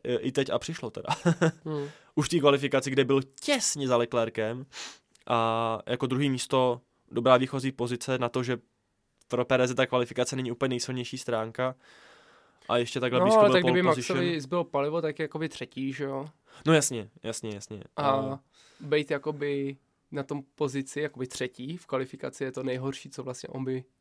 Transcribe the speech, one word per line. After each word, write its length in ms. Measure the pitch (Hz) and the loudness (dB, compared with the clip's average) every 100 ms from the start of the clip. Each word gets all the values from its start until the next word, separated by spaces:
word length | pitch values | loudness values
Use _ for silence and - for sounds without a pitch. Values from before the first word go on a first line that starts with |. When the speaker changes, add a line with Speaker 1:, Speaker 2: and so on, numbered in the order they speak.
Speaker 1:
e, 120 | - 123 | -2 -2
i 140 | 135 | 0
teď 180 | 135 135 | 0 0
a 100 | - | -2
přišlo 300 | - 165 113 | -4 -8 -10
teda. 200 | - - | -10 -6
<laughs> 560 | - 175 165 165 - 160 | 0 2 4 2 0 -8
Speaker 2:
Hmm. 220 | 151 143 - _ - | -6 -8 -12 _ -2
Speaker 1:
Už 100 | 143 | 0
v 40 | |
té 100 | 175 | 4
kvalifikaci, 500 | 143 139 135 131 139 | 6 6 4 0 2
kde 140 | 135 127 | 2 4
byl 160 | 135 135 - | 2 0 -8
těsně 460 | - 269 - 151 131 | 0 0 0 -2 2
za 100 | 123 | 2
Leclerkem 680 | 120 123 113 113 107 123 135 - - - _ _ - | 2 0 0 -2 -4 -4 -10 -14 -16 -16 _ _ -2
a 520 | 117 113 113 113 113 - | 2 2 2 0 -2 -4
jako 200 | 123 131 | -2 0
druhý 240 | 131 143 | 2 0
místo, 520 | 127 - 135 127 123 _ _ _ | 0 0 2 2 0 _ _ _
dobrá 260 | 120 123 127 | 0 6 6
výchozí 340 | 127 135 131 | 6 -2 -4
pozice 460 | 135 120 123 - 127 | -4 -4 -4 -2 -2
na 120 | 120 | -2
to, 140 | 127 | -2
že 140 | 123 123 _ _ _ _ _ _ - | -2 -4 _ _ _ _ _ _ -6
pro 180 | 123 123 | -2 2
Pereze 300 | 131 127 127 | 4 2 2
ta 100 | 131 | 2
kvalifikace 500 | 127 120 - 127 131 | 2 0 -2 -2 -2
není 160 | 127 | -4
úplně 180 | 120 135 | -2 -2
nejsilnější 480 | 123 - 127 117 127 | -2 -4 -6 -6 -8
stránka. 580 | - 113 110 113 127 131 _ - - - - - _ _ - | -4 -2 -4 -4 -4 -4 _ -20 -20 -20 -20 -20 _ _ -2
A 80 | 120 | 0
ještě 220 | 117 135 | 0 -2
takhle 200 | 123 127 | 0 4
Speaker 2:
No, 60 | 190 | 6
Speaker 1:
blízko 140 | 220 | 8
Speaker 2:
ale 100 | 208 | 8
Speaker 1:
byl 40 | |
Speaker 2:
tak 80 | 180 | 8
Speaker 1:
pole 100 | 175 | 6
Speaker 2:
kdyby 140 | 175 180 | 4 4
Speaker 1:
position. 300 | 139 120 131 | 2 0 0
Speaker 2:
Maxovi 220 | 175 165 | 0 -2
zbylo 220 | 131 175 | -2 -2
palivo, 380 | 170 143 143 165 | 0 -2 0 -2
tak 180 | 156 156 | -2 -4
je 40 | |
jakoby 260 | 156 156 160 | -6 -4 -6
třetí, 440 | - - - 135 | -8 -12 -8 -6
že 100 | 131 | -4
jo? 220 | 139 135 151 _ _ - 147 | -6 -6 -8 _ _ -4 4
Speaker 1:
No 80 | |
jasně, 360 | 160 - 120 98 - | 4 4 -2 -8 -10
jasně, 280 | 110 113 113 101 | -8 -8 -8 -10
jasně. 280 | - 104 - - | -12 -14 -12 -2
Speaker 2:
A 140 | 143 | 0
Speaker 1:
A 280 | 135 135 135 _ _ _ - | 2 0 -8 _ _ _ -14
Speaker 2:
být 320 | 147 151 147 | -2 0 0
jakoby 680 | 143 156 147 143 139 139 139 _ _ - | -4 -4 -4 -2 -2 -4 -6 _ _ -10
na 120 | 143 | -8
tom 200 | 139 143 139 - | -6 -6 -8 -4
pozici, 460 | 147 139 135 147 | -4 -2 -6 -4
jakoby 260 | 151 123 127 | -6 -6 -8
třetí 500 | - 127 - 131 175 | -4 -6 -6 -10 -10
v 80 | - | -6
kvalifikaci 580 | 135 131 135 135 - | -4 -4 -8 -10 -6
je 80 | 135 | -6
to 120 | 131 | -4
nejhorší, 460 | 131 127 135 135 139 | -4 -2 -4 -6 -12
co 140 | - | -12
vlastně 260 | 127 127 - | -10 -10 -10
on 140 | 131 131 | -8 -4
by 180 | 131 131 _ | -4 -8 _